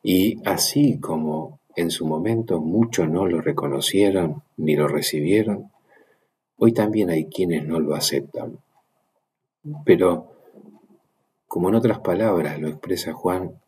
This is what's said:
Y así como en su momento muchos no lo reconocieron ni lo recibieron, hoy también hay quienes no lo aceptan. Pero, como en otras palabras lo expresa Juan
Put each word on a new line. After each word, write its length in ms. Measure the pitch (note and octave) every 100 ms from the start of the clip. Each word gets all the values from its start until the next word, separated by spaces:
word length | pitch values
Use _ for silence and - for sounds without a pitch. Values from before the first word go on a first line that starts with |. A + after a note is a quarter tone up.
Y 340 | - F#2 G2+ - -
así 540 | - - C#3+ C#3+ -
como 600 | - D#2+ D#2 D#2 D2+ - _
en 160 | - E2+
su 160 | - D#2+
momento 540 | D#2 G2 A2+ A2+ E2+
muchos 480 | D#2+ G2+ A#2 G#2 D#2+
no 160 | E2+
lo 160 | F#2 E2+
reconocieron 1000 | D#2 C#2+ C#2+ - - F#2+ G2+ F#2+ E2 D2+ _ -
ni 180 | D#2 D2
lo 100 | D2+
recibieron, 880 | D#2 - - D2+ G#2+ A2 G2+ - _ _ _ _ _ _ _ _ _
hoy 160 | A2+
también 340 | A2+ G#2+ G#2+ F2+
hay 160 | D#2+
quienes 400 | D#2+ - F2+ D#2+ D2+
no 140 | E2
lo 140 | D2+
aceptan. 640 | D2 - C#2+ - - - - _ _ _ _ _ _ _ _ _ _ D3 D3 -
Pero, 500 | F2 F#2 E2 - - - - - - _ _ _ _ _ _ _
como 220 | F2 F2+
en 40 | A2+
otras 240 | A#2 G#2+
palabras 600 | - F2+ A2 F2+ D2+ D2+
lo 80 | D#2
expresa 460 | D#2 - F2+ D#2+
Juan 440 | D#2+ F2+ F#2 F#2 -